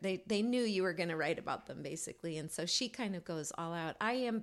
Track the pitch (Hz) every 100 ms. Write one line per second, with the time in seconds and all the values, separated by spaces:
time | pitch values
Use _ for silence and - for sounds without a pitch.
0 | 190 185 - 208 226 247 233 190 185 170
1 | 170 160 151 165 - 135 - - 143 156
2 | - - 170 156 156 - 170 - 254 247
3 | 214 180 - 160 147 - 165 170 160 -
4 | 214 254 240 220